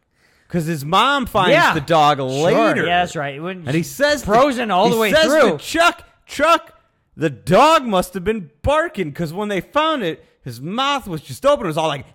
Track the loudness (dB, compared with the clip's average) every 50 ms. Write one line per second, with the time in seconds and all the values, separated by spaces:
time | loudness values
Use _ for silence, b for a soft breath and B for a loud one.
0 | _ _ _ _ _ _ _ _ _ _ -4 -4 -4 -4 -6 -6 -4 -2 0 2
1 | 2 2 0 0 -2 -2 0 0 2 4 4 4 4 2 2 -2 0 2 2 4
2 | 4 4 2 0 -2 -4 -2 0 0 2 2 2 2 2 0 0 0 0 0 0
3 | -2 -2 -4 -8 -8 -8 -8 -10 -10 -10 -10 -8 -6 -4 -4 -4 -4 -4 -4 -2
4 | 0 0 0 -2 -2 0 2 4 4 2 2 -2 -4 -2 0 2 2 2 2 2
5 | 2 2 2 2 2 4 4 4 4 2 2 -2 -6 -4 0 2 2 2 2 0
6 | -8 _ _ _ _ -12 -4 0 2 2 2 2 0 -6 _ _ _ _ _ _
7 | _ _ _ -4 -4 -4 -4 -4 -2 2 4 6 6 6 6 4 2 0 0 -2
8 | -2 -2 -8 -6 -6 -6 -6 -6 -8 -14 _ _ -4 0 0 0 0 -2 -4 -6
9 | -8 -6 -6 -6 -8 -6 -6 -8 -6 -4 -6 -6 -6 -4 -2 -2 0 0 -2 -2
10 | -4 -6 -6 b b b b b _ -16 -14 -12 -12 -8 -6 -4 -2 -2 -4 -4
11 | -6 -8 -10 -12 -12 -14 -12 -2 0 0 0 0 -2 -4 -4 -2 -2 -2 -4 -6
12 | -10 -14 _